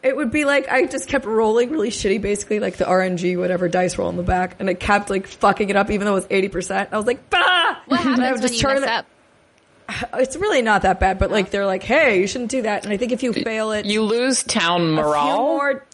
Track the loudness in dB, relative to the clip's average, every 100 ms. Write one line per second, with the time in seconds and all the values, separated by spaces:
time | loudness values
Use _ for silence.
0 | 0 0 -2 0 2 0 2 0 0 -4
1 | -2 -4 0 0 2 2 2 0 -2 -2
2 | -2 -2 -2 -4 -2 -2 -2 -2 2 2
3 | 2 0 -2 -2 -2 0 0 0 0 -2
4 | -4 -2 -2 0 -2 -4 -4 -2 2 0
5 | 2 -4 -6 0 2 2 0 0 0 0
6 | 0 0 0 -2 0 -4 -4 -4 -2 -2
7 | -2 -4 0 2 4 4 2 -2 -2 0
8 | 2 2 0 0 0 0 0 2 0 -2
9 | -6 _ _ _ _ _ _ _ -12 -10
10 | -8 -2 -2 0 0 0 2 2 2 2
11 | 0 0 0 0 0 -2 0 -2 0 4
12 | 4 4 0 -2 -4 -2 -2 -4 -4 -4
13 | -2 0 0 -2 -2 -2 -2 -2 -2 0
14 | 0 0 0 0 0 0 2 2 2 2
15 | 2 2 2 0 0 0 0 -2 -8